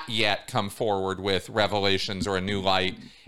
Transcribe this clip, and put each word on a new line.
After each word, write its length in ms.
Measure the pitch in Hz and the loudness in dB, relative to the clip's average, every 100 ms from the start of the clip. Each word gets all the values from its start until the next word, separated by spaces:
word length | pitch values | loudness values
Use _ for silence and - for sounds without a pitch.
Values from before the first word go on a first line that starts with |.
| - | -2
yet 380 | 113 107 98 - | 0 2 2 0
come 220 | 127 101 | -2 -2
forward 520 | - 117 98 95 95 | -2 0 0 0 -2
with 280 | 98 95 - | 0 0 0
revelations 800 | 107 101 104 98 95 - 98 90 | 0 2 2 2 2 -2 -4 -2
or 80 | 95 | -2
a 60 | |
new 180 | 92 101 | 0 -2
light, 400 | 95 95 95 - - - | 2 2 2 -4 -14 -20